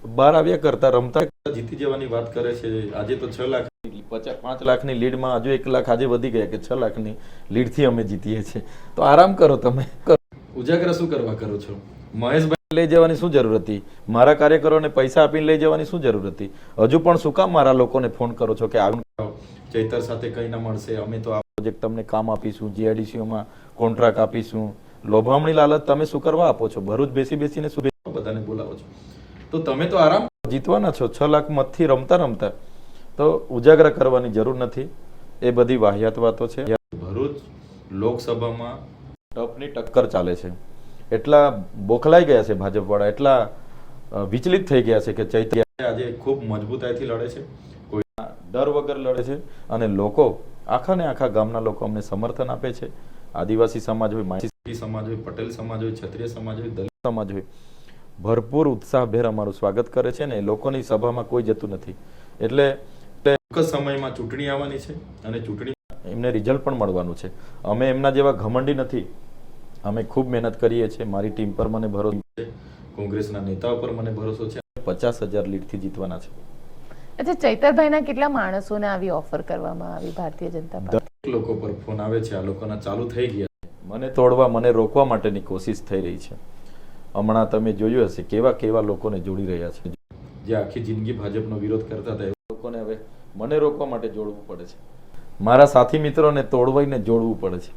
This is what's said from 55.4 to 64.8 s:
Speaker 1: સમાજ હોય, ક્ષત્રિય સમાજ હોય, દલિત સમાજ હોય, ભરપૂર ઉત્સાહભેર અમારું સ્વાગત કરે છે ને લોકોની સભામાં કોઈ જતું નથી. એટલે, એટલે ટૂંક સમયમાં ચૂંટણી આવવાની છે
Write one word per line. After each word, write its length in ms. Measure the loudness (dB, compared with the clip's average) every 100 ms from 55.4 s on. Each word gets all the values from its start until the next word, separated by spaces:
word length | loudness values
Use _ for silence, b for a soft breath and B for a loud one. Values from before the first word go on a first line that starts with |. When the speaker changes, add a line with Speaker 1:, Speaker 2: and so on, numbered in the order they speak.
| -10
Speaker 1:
સમાજ 320 | -8 -8 -6
હોય, 80 | -6
ક્ષત્રિય 360 | -6 -12 -10 -10
સમાજ 320 | -8 -10 -8
હોય, 100 | -8
દલિત 200 | -8 -10 _ -4
સમાજ 280 | -4 -6
હોય, 80 | -8 -10 b b b b b b -8
ભરપૂર 440 | 0 0 2 2 2
ઉત્સાહભેર 600 | 0 0 0 2 2 0
અમારું 260 | 0 -4
સ્વાગત 340 | -2 0 0 0
કરે 240 | 0 -2
છે 140 | -2 -4
ને 160 | -2
લોકોની 420 | -2 -2 -2 -4
સભામાં 460 | -2 0 0 -2 -2
કોઈ 140 | -2
જતું 260 | 0 -2 -2
નથી. 260 | -10 -12 -16 b b b b
એટલે, 300 | 0 4 4
એટલે 640 | 2 -10 -18 -18 0 2 2
ટૂંક 300 | _ -2 0
સમયમાં 500 | 0 -2 -4 -6 -8
ચૂંટણી 320 | -10 -6 -4
આવવાની 300 | -4 -4
છે 460 | -8